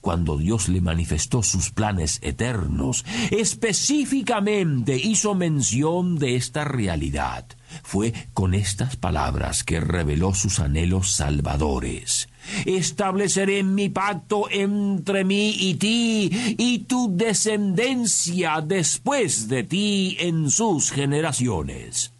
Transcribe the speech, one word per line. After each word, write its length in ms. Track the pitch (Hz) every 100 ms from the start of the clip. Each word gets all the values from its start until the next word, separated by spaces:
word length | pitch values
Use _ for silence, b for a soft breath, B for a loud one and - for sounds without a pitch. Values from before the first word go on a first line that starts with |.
Cuando 340 | - 85 80 73
Dios 320 | 80 113 92
le 140 | 92
manifestó 640 | 90 82 82 78 - 123
sus 260 | 104 95 92
planes 480 | - 107 95 76 -
eternos, 840 | 76 69 113 113 - - 135 123 B 220 226
específicamente 1700 | 202 220 220 226 196 - 294 277 269 220 226 202 208 175 135 117 131
hizo 380 | 175 220 208 196
mención 800 | 175 151 107 113 151 175 180 165
de 180 | 139 123
esta 280 | - 156
realidad. 840 | 151 131 98 78 76 69 67 62 - - B 165
Fue 280 | - 98 113 117 B
con 220 | - 95 92
estas 400 | 98 - 123 127
palabras 680 | - 78 69 69 69 -
que 160 | - 82
reveló 540 | 80 87 76 73 92
sus 260 | 95 87 -
anhelos 520 | 76 73 85 92 95
salvadores. 1160 | - 71 73 73 73 76 65 62 - - - - B B 202 B
"Estableceré 960 | 190 151 156 196 190 196 190 196 196
mi 280 | 196 196 202
pacto 600 | 196 196 208 - 208 208
entre 760 | 202 196 202 202 190 156 196
mí 320 | 190 202 214 208
y 200 | 190 160
ti, 560 | 202 233 233 220 185 190 240 B
y 220 | 240 240
tu 360 | - 254 240 175
descendencia 1500 | 226 196 214 214 202 180 247 254 233 - 170 175 165 156
después 880 | 151 190 156 - - 285 185 131 110
de 180 | 131 98
ti 520 | 180 208 202 185 170
en 300 | 175 160 151
sus 400 | - 226 160 -
generaciones". 1200 | 135 139 147 160 135 123 92 69 - - - -